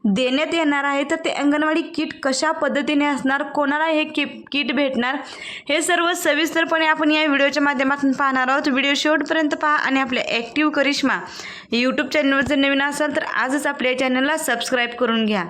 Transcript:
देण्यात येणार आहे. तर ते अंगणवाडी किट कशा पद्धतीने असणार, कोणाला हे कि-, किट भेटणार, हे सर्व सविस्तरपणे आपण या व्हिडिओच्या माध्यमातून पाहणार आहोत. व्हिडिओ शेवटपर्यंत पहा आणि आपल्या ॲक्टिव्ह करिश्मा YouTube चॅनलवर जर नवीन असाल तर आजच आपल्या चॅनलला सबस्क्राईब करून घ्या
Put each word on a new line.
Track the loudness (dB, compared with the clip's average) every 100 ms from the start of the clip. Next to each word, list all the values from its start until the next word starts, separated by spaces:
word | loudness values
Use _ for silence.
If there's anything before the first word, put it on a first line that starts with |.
| 2
देण्यात | 2 2 0 0
येणार | 0 2 0
आहे. | 0 -2
तर | 0 -2
ते | -2
अंगणवाडी | 0 0 2 0 0 -2 -6
किट | -6 -4
कशा | -4 0 -2
पद्धतीने | 0 0 0 0 2
असणार, | 2 0 0 -2 -2
कोणाला | -2 0 0 0
हे | 0
कि-, | 0 -2 -4 -6 -6
किट | -4 -2
भेटणार, | 0 0 0 -2 -4 -8 -14 -14 -14 -2
हे | -2
सर्व | 2 2 2
सविस्तरपणे | 0 0 2 2 0 0 2 2
आपण | 2 2
या | 4 2
व्हिडिओच्या | 4 2 2
माध्यमातून | 0 2 0 2 0
पाहणार | 2 0 2 2
आहोत. | 2 2
व्हिडिओ | 2 2
शेवटपर्यंत | 2 2 2 2 0 0
पहा | 0 0 2
आणि | 2 0
आपल्या | 0 -2 -2
ॲक्टिव्ह | -4 -2 0 0
करिश्मा | 2 0 2 0 -2 -4 -14 -14 -16 -4
YouTube | 0 2 0 0
चॅनलवर | 0 2 2
जर | 2 2
नवीन | 2 2
असाल | 0 0 -2 -2
तर |
आजच | -4 -4 -2 -2 -2
आपल्या | -2 -2 0
चॅनलला | 0 0 0 0
सबस्क्राईब | -2 -4 -2 -2 -2 -2
करून | 0 2 0
घ्या | 0